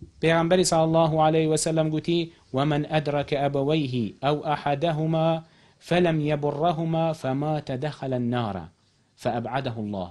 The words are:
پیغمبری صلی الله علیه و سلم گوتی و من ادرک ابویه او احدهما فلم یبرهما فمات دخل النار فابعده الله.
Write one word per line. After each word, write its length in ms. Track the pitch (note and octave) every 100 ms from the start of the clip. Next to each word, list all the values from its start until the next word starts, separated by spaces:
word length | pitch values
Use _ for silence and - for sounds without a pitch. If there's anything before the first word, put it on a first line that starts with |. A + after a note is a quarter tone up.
| - -
پیغمبری 420 | D#3+ E3 E3 F#3
صلی 160 | F3 E3
الله 420 | D#3+ D#3+ D#3+ D#3
علیه 260 | D#3 D#3+ D#3
و 80 | D#3
سلم 320 | E3 D#3+ D#3
گوتی 420 | D#3 D#3+ E3+ E3 - -
و 120 | B2+ D3
من 200 | D3 D3
ادرک 440 | D#3 D3 C#3+ C#3 C#3+
ابویه 760 | C#3+ C#3 C#3 D#3+ C#3 B2 G#2 -
او 240 | C3+ D3+ D#3
احدهما 960 | D3 D3 C#3+ E3 D3+ D#3+ D#3+ D#3+ E3 E3 _ _ _
فلم 400 | - F3 F3 D#3+
یبرهما 920 | D3 D3 D3 C#3+ E3+ D#3+ E3 E3 E3
فمات 580 | D#3 C3 C3+ D3 D3+ -
دخل 420 | B2+ D3 - C3+
النار 480 | B2+ A#2+ B2 A2 F#2+ E2 _ _ _ _ _
فابعده 640 | B2 A#2+ A2+ C3 C3 A2+
الله. 320 | G#2 G2+ F2